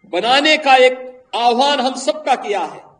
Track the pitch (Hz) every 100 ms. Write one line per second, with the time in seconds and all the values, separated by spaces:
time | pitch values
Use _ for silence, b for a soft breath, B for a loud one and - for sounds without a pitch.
0 | _ 175 220 269 302 302 285 262 254 254
1 | - - _ 214 240 240 285 285 247 254
2 | 294 302 285 247 220 196 156 - - _